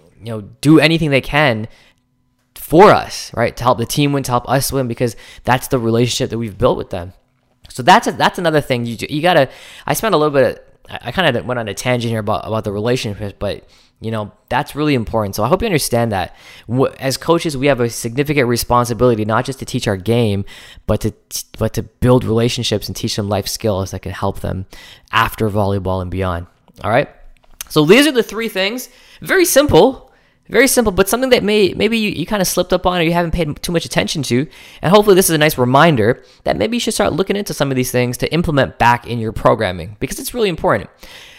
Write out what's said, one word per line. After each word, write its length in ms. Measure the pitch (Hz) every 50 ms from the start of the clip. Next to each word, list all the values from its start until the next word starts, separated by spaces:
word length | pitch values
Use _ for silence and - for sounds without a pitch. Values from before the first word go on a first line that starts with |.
| _ _ _ _
you 140 | 98 113 113
know, 80 | 110
do 400 | 101 - - - - 139 160 151
anything 300 | 135 156 160 165 165 151
they 100 | 139 131
can 480 | - - - 147 156 139 117 107 107 - - _ _ _ _ _ _ _ _ _ _ _ _ _ _ _ -
for 340 | - - - - 160 202 202
us, 420 | 139 82 57 - - - - - -
right? 220 | - 120 104 -
To 60 | - 120
help 160 | 123 123 107
the 80 | 117
team 260 | - - - 147 143 143
win, 120 | 139 131
to 80 | - 123
help 160 | 120 - -
us 240 | 120 139 131 - 123
win, 160 | 139 131 120
because 260 | 117 - 131 120 113 - - - - - -
that's 240 | - 120 131 - -
the 100 | - 131
relationship 520 | 113 113 113 117 123 120 - - 135 104
that 80 | 101 113
we've 200 | 117 110 92 98
built 180 | 120 120 -
with 140 | - 104 -
them. 220 | - 92 85 92 - _ _ _ _ _ _ _ _ _ _ -
So 160 | - - 127
that's 240 | 139 185 226 233 247
a, 40 | 180
that's 280 | - 147 175 - -
another 200 | 180 165 156 151
thing 260 | 135 - 135 120 120
you, 100 | 117 117 98 - -
you 140 | - 151 147
gotta, 260 | 180 180 160 135 127 - - - - - - -
I 80 | - 147
spent 220 | 151 - 226 190
a 20 | 151
little 160 | 151 151 139
bit 100 | 139 127
of, 140 | 101 73 - - _ _ _ _ -
I, 180 | - - - 117
I 40 | 120
kinda 320 | - 185 156 120 113 -
went 160 | 117 127 123
on 80 | 113 104
a 60 | 101
tangent 360 | - - 127 123 120 113 117
here 80 | 113 110
about, 260 | 104 104 107 - -
about 200 | - 107 110 104
the 80 | 107 98
relationship, 680 | 104 104 120 123 127 - 117 101 95 104 101 92 -
but, 300 | 101 101 82 - - - _ _ _ _ _ -
you 100 | 98 110
know, 220 | 113 110 107 98 - _ _ -
that's 240 | 117 127 147 - -
really 180 | 135 151 151 143
important. 420 | 123 110 - - 113 107 98 95
So 100 | - 104
I 40 | 120
hope 140 | 165 185 233
you 40 |
understand 460 | 226 185 147 - - - 117 117 117 104
that. 240 | 95 85 - - - - - - - - -
W-, 240 | 113 127 135 - - -
as 180 | - 135 131
coaches, 400 | - - - 170 170 - 175 143
we 120 | 127 131 143
have 120 | 139 120
a 80 | 123 120
significant 600 | 117 - - 117 113 127 143 143 151 147 127 117
responsibility, 760 | 120 117 - - 120 123 123 120 120 101 123 127 120 107 110
not 220 | 104 110 113 127
just 140 | - 131 -
to 40 | -
teach 240 | - - 127 - 123
our 80 | 101
game, 480 | 95 90 110 117 120 120 110 101 98 101 - - - - - - - _
but 140 | - 107 107 -
to, 120 | 110 - _ _ - - - - _ - -
but 140 | 117 110 -
to 100 | - 104
build 380 | - _ - - 123 123 127 107
relationships 640 | 101 110 113 117 123 - - 113 - 113 101 -
and 80 | - 95
teach 220 | - - 110 -
them 140 | - 104 101
life 180 | 104 98 101 -
skills 440 | - - - 113 101 92 95 92 -
that 80 | 92
can 120 | - 90 92
help 280 | - - 98 92 -
them 260 | - 92 92 92 95 - - - - - - - _ -
after 380 | - 110 113 107 - - 113 107
volleyball 540 | 98 107 101 98 98 101 92 92 92 95 90
and 80 | 90
beyond. 380 | 87 90 95 92 87 85 87 - _ _ _ _ _ - -
All 80 | 98
right? 180 | 110 135 143 - - - - - - _ _ _ - - - -
So 160 | - 156 151
these 200 | 147 196 254 294
are 60 | 311 285
the 100 | 247 208
three 280 | - 196 214 226 220
things. 400 | 220 190 190 196 226 254 247 - _ _ _ - - - -
Very 240 | 151 302 381 349
simple. 640 | 330 - 269 294 285 - 156 190 262 262 - - _ _ _ _ _ _ _ _ -
Very 180 | - 208 262 262
simple, 240 | - 254 240 220 185
but 160 | 175 196 -
something 220 | - 233 262 262
that 120 | 247 214 180
may, 300 | 196 214 214 202 - -
maybe 220 | - 196 214 233
you, 140 | 226 214 208
you 160 | - - 170
kinda 180 | - 220 208 185
slipped 300 | - - - 175 - 185
up 100 | 180 180
on 160 | 185 180 180
or 40 | 165
you 80 | 160 170
haven't 180 | 175 175 165
paid 320 | 160 175 170 147 147 - -
too 100 | - 175
much 140 | 170 -
attention 360 | - - - - 214 - 165 131
to. 220 | - 117 123 143 - - - - - - - -
And 100 | 139 190
hopefully 220 | 214 208 214 190
this 160 | 180 190 -
is 40 | 165
a 40 | 151
nice 180 | 151 151 -
reminder 640 | - 123 123 127 139 156 175 156 117 101 110 127 - - _ _ _ -
that 160 | - - 156
maybe 180 | 196 220 233
you 40 | 240
should 140 | - - 214
start 200 | - 202 - -
looking 220 | 156 190 - 196
into 180 | 202 208 - -
some 160 | - 147 139
of 60 | 135
these 160 | 127 123 123 -
things 260 | 127 123 123 123 -
to 120 | - - -
implement 420 | 165 175 - 156 139 131 - -
back 300 | - 117 120 120 120 -
in 120 | - 120 120
your 140 | 110 110 107
programming 640 | - - 131 127 107 110 92 92 90 80 104 107 -
because 180 | 131 135 - -
it's 160 | 269 - -
really 160 | 247 226 196
important. 400 | 170 - - 180 143 104 - - _ _ - - - - - - -